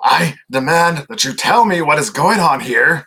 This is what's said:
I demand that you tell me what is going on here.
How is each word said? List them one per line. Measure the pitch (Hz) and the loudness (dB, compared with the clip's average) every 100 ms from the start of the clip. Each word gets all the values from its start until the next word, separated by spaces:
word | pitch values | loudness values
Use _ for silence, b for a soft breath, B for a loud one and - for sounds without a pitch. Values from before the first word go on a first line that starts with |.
I | 123 151 170 139 _ | 0 0 0 -6 _
demand | 131 131 170 170 165 143 | -4 0 2 2 0 -8
that | 113 | -6
you | 135 | -6
tell | 175 - 220 220 | -4 0 2 2
me | 175 | 2
what | 156 151 | 0 0
is | - | -2
going | 139 165 220 | 0 0 2
on | 170 135 | 2 0
here. | 123 117 135 165 | -2 0 2 0